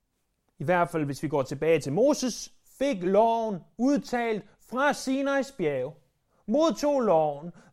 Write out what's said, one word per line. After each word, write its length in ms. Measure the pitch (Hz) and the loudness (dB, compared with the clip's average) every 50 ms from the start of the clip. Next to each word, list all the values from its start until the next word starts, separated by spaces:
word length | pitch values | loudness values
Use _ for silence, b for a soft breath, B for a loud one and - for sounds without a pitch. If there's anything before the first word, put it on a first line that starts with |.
| _ _ _ _ _ _ _ _ _ _ _ - | _ _ _ _ _ _ _ _ _ _ _ -6
i 40 | 151 | -2
hvert 260 | 147 180 175 175 170 | 0 2 2 2 0
fald 160 | - 160 151 | 0 -2 -4
hvis 180 | 139 139 - - | -4 -4 -6 -6
vi 40 | 143 | -2
går 160 | 151 143 131 | -2 -2 -2
tilbage 360 | - 147 139 156 160 165 156 | -2 -4 -2 2 2 2 2
til 140 | 143 143 139 | 2 0 0
Moses, 600 | 185 247 294 294 - 262 247 - - - - - _ _ | 2 2 2 2 2 -2 -4 -6 -8 -12 -16 -18 _ _
fik 380 | _ _ - 262 285 262 185 175 | _ _ -4 -2 -2 -2 -2 0
loven 560 | 185 196 202 226 226 226 233 226 220 202 160 - _ _ - | 2 4 4 4 4 2 0 -2 -4 -6 -8 -10 _ _ -2
udtalt 680 | 233 269 285 - - - 247 240 233 233 220 190 b b b b | 0 2 2 0 0 -2 -4 -2 -2 -2 -2 -4 b b b b
fra 340 | _ _ 220 254 277 294 233 | _ _ -4 0 0 0 0
Sinais 580 | - - 262 262 277 277 277 277 277 254 - | 0 -2 -2 -2 0 0 0 0 0 -2 -4
bjerg, 460 | - - 175 147 143 131 127 147 - - _ _ _ _ _ _ _ _ _ | -4 -4 -2 -2 0 -2 -4 -6 -8 -12 _ _ _ _ _ _ _ _ _
modtog 560 | - 220 294 320 330 311 - 285 294 285 269 | -2 0 2 2 2 2 0 0 0 0 2
loven 500 | 240 208 170 160 156 151 143 143 160 175 B B B B | 2 4 4 4 4 2 -2 -6 -10 -14 B B B B